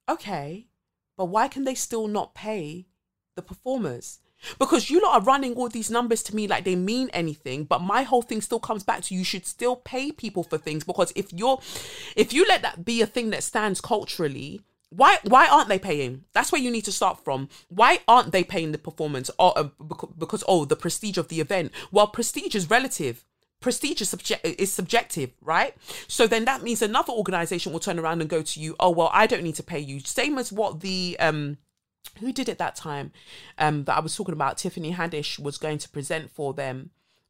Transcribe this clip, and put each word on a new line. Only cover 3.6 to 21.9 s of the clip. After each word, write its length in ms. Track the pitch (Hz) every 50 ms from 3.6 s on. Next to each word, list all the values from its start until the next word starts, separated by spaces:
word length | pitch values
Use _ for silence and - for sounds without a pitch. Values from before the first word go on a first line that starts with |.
| _ 254 262 262 208 151 123 117 - - - - _ _ _ _ - - - -
Because 320 | 269 262 - 262 - -
you 100 | 277 349
lot 140 | 427 381 -
are 100 | 240 190
running 300 | 240 269 277 269 254 240
all 140 | 233 247 240
these 220 | 220 240 220 214
numbers 320 | 220 233 247 233 226 220 -
to 120 | - 202
me 120 | 214 214 196
like 160 | 196 110 180
they 120 | 190 185
mean 320 | 180 180 190 226 254 262 254 -
anything, 500 | - 170 160 151 - _ 131 127 143 156
but 160 | - 170 -
my 220 | 170 185 202 240 269
whole 200 | - 269 247 233
thing 180 | - 240 214
still 200 | 208 - 247 226
comes 220 | - - 220 214 -
back 200 | - - - 190
to 120 | - 190
you 100 | 185 185
should 220 | - - 220 -
still 300 | - - - 240 247 247
pay 340 | 247 _ - - 254 269 294 302
people 300 | - - 214 196 185 165
for 160 | - - 156
things, 260 | - 160 151 156 151
because 280 | - 214 - 185 170 -
if 180 | - 196 - -
you're, 280 | 170 214 254 269 262 - - - - - - - - - - -
if 160 | - 220 - 226
you 120 | 277 381 440
let 120 | 381 311 -
that 220 | 226 - - 175
be 160 | - 233 233
a 60 | 220
thing 240 | 220 - 247 233 220
that 140 | 202 131 -
stands 360 | - - 220 214 208 190 -
culturally, 800 | - - 240 214 - - - - 175 147 135 123 123 147 - - - _ _ _ _ _ -
why, 240 | 175 254 320 403 349 -
why 240 | 202 233 262 320 311
aren't 220 | 277 302 277 202
they 80 | 208 190
paying? 460 | 190 196 160 147 135 123 127 135 - _ _
That's 180 | 202 277 - -
where 80 | 311
you 100 | 254 247
need 140 | 240 226 214
to 80 | 214 196
start 320 | - 220 190 - - -
from. 240 | - 139 131 135 135 - - _ _
Why 320 | 175 185 226 254 359 - -
aren't 260 | - 226 247 233 - 160
they 120 | 190 175
paying 280 | - 185 190 165 156 151
the 60 | 151
performance? 520 | - - 156 - 160 151 147 131 131 - - -
Or, 200 | 180 180 - -
uh, 100 | 151 143 - _
becau-, 380 | - 156 156 - - - - 165
because, 260 | 160 - - 208 -
oh, 200 | - 196 170 147
the 100 | 139 156
prestige 400 | - - 175 - - - 208 185
of 120 | 180 160 -
the 120 | 165 160
event. 320 | 156 - 202 190 165 - - - - -